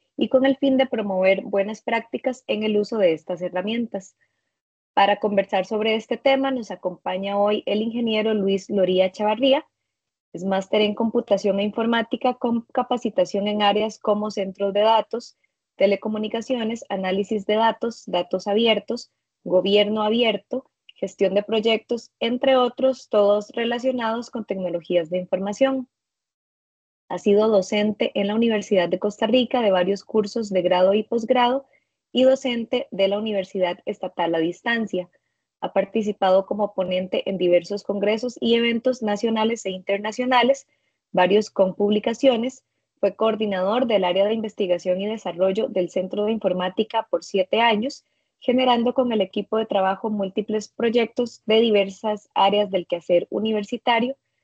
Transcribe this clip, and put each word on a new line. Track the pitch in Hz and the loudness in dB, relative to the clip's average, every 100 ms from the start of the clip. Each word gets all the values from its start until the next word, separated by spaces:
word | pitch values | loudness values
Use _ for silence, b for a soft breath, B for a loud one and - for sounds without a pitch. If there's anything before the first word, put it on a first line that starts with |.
| _ - | _ -4
y | 226 | 2
con | 262 269 | 4 4
el | 269 | 2
fin | 277 262 | 2 2
de | 262 | 2
promover | 220 202 185 190 190 | -2 -4 2 2 2
buenas | 196 196 202 214 | 0 -2 -2 -6
prácticas | - 226 - 247 262 247 - | -4 -4 -4 -6 -6 -6 -4
en | 214 | -2
el | 214 208 | 0 0
uso | 208 226 | 0 2
de | 180 | 2
estas | 160 - 175 | 2 -4 -8
herramientas. | 175 180 208 233 226 196 - _ _ _ _ _ _ _ _ 196 | -6 -6 -4 -4 -6 -8 -12 _ _ _ _ _ _ _ _ 2
Para | 196 202 | 2 2
conversar | 208 202 196 190 180 | 0 0 0 -2 -2
sobre | 214 220 | -2 -2
este | 220 - 226 | -2 -4 -2
tema, | 269 269 269 | 2 2 0
nos | 254 208 | -4 -8
acompaña | 185 180 175 185 185 196 202 | -8 -8 -6 -6 -6 -4 0
hoy | 208 208 - | 0 0 -2
el | 208 | -2
ingeniero | 226 233 233 214 220 | -2 -2 -2 0 0
Luis | 214 196 196 - | 0 0 -2 -2
Loría | 202 180 185 185 | 0 2 2 0
Chavarría, | - 208 220 269 285 - _ _ _ _ _ _ | 0 -2 2 2 2 -2 _ _ _ _ _ _
es | 175 | -8
máster | 190 190 190 214 | -4 -2 0 0
en | 208 | 0
computación | 202 220 240 - 196 208 196 | 0 -2 -2 0 0 2 0
e | |
informática | 208 226 226 233 220 240 254 | -2 -2 0 0 -2 -2 -2
con | 247 240 233 - | -2 -2 -4 -4
capacitación | - 247 240 220 190 180 196 208 | -4 -2 -2 -2 -2 0 -2 -2
en | 208 | 0
áreas | 202 208 214 - | 2 2 -2 -4
como | 220 208 214 | -2 -2 -2
centros | 208 190 185 202 | -6 -8 -4 -2
de | 202 | 2
datos, | 214 226 - 233 - _ _ _ _ - | 4 4 0 -8 -10 _ _ _ _ 0
telecomunicaciones, | 196 196 214 214 214 226 220 247 220 233 - | 2 2 -2 -6 -4 -6 -4 -4 -4 -6 -8
análisis | 196 185 190 202 214 196 | -6 -2 -2 -2 -4 0
de | 214 | 2
datos, | 226 214 233 - - | 0 0 -6 -8 -6
datos | 175 175 185 208 | -4 -2 -4 -2
abiertos, | 202 233 208 - 233 - _ _ _ 180 | 2 2 0 -2 -10 -12 _ _ _ 0
gobierno | 180 190 208 208 214 | 0 4 2 2 0
abierto, | 214 233 226 196 - 254 - _ _ _ | 0 2 0 -2 -6 -8 -8 _ _ _
gestión | 196 - 190 | -10 -2 0
de | 196 | 0
proyectos, | 202 220 220 220 - 233 - _ | 0 0 0 0 -2 -8 -8 _
entre | 233 247 269 262 | -4 0 2 4
otros, | 247 - 262 254 - | 2 2 0 0 0
todos | 208 202 208 202 | 4 4 4 0
relacionados | 233 233 233 262 247 226 233 233 | -6 -4 -2 -2 -2 -4 -4 -6
con | 240 | -10
tecnologías | - 190 180 170 - 175 160 | -8 -6 -4 -6 -2 -2 0
de | 180 | -4
información. | 180 185 196 208 269 269 254 _ _ _ _ _ _ _ _ _ _ _ _ | -4 -4 -4 0 0 0 -8 _ _ _ _ _ _ _ _ _ _ _ _
Ha | 175 | -4
sido | 208 202 220 | 2 4 4
docente | 202 185 208 214 208 233 | 2 2 -2 -2 -2 -4
en | 214 202 | -2 -2
la | 220 | 0
Universidad | 233 214 196 190 170 | 0 0 0 0 2
de | 185 | -2
Costa | 208 - 214 | -4 -2 2
Rica | 254 233 254 | 2 2 0
de | 214 | 2
varios | 185 185 196 | 2 0 -2
cursos | - 220 202 233 208 | -2 -2 -2 -4 -2
de | 185 | 0
grado | 175 180 190 | 2 4 4
y | 214 | 4
posgrado | 214 233 220 247 240 269 - _ _ _ _ | 0 -4 0 2 2 0 -6 _ _ _ _
y | 240 | 2
docente | 254 262 254 233 226 247 - | 4 4 0 -4 -4 -4 -4
de | 196 196 | -2 0
la | 202 | 0
Universidad | 220 202 190 190 175 180 - | -2 -4 -4 -2 -2 -2 -8
Estatal | 208 185 - 170 165 | -8 -8 -4 -2 0
a | |
Distancia. | 165 175 233 233 214 180 180 _ _ _ _ _ | -2 -4 -4 -2 -2 -6 -8 _ _ _ _ _
Ha | 185 | -2
participado | 196 196 226 208 202 190 190 190 | -2 0 -2 -2 0 4 4 2
como | 208 202 - | -4 -2 -2
ponente | 185 185 185 175 - | -2 -2 -2 -4 -4
en | 185 | 0
diversos | 175 175 175 202 | 4 4 2 -6
congresos | - 202 202 214 247 - | -4 -2 -2 -2 -4 -4
y | 233 | 0
eventos | 233 233 233 254 247 | 2 2 0 -2 -2
nacionales | 214 208 233 220 220 226 190 | -4 -2 -2 0 -2 -2 -6
e | |
internacionales, | 185 - 202 214 214 247 247 240 277 - _ _ _ _ | -8 -4 -4 -4 -4 0 2 2 0 -6 _ _ _ _
varios | 180 180 208 208 | 2 4 4 2
con | - 190 | 0 0
publicaciones. | - 202 208 233 226 269 233 254 - _ _ _ _ | 0 0 0 0 2 2 2 -2 -8 _ _ _ _
Fue | 196 - | -4 0
coordinador | 226 214 208 185 190 247 247 | 0 0 -2 -2 0 0 2
del | 202 | 2
área | 180 185 208 | 2 2 0
de | 226 | 0
investigación | 214 - 180 175 190 180 | -4 -4 -2 0 0 -2
y | 208 | -4
desarrollo | 220 180 170 190 196 - | -6 -8 -2 0 0 -2
del | 190 170 | -2 -2
Centro | 190 185 208 208 | -4 -4 -2 -2
de | |
Informática | 226 190 180 185 202 214 226 - | -2 -2 -2 -2 -2 -2 -4 -2
por | 170 | -6
siete | - 196 185 220 | -2 -2 0 2
años, | 233 208 262 - _ _ _ _ | 2 0 -2 -8 _ _ _ _
generando | - 247 254 240 240 | -2 2 2 2 2
con | 262 247 | 0 0
el | 214 | 0
equipo | 185 208 202 220 | -2 -4 -4 -4
de | 220 | 0
trabajo | 196 190 190 220 | 0 0 -2 -4
múltiples | 208 190 214 208 214 - | -4 -4 -4 -4 -6 -6
proyectos | - 233 233 233 - 240 - - | -4 0 0 0 -2 -6 -6 0
de | 220 | 2
diversas | 233 208 190 190 214 214 - - | 4 2 2 -4 -6 -6 -6 0
áreas | 196 208 202 | 2 2 0
del | 190 170 | -2 -4
quehacer | 175 - 175 - | -6 2 2 2
universitario | - 220 214 202 233 247 226 247 277 _ _ | -4 -2 -4 -4 -6 -2 0 -2 -6 _ _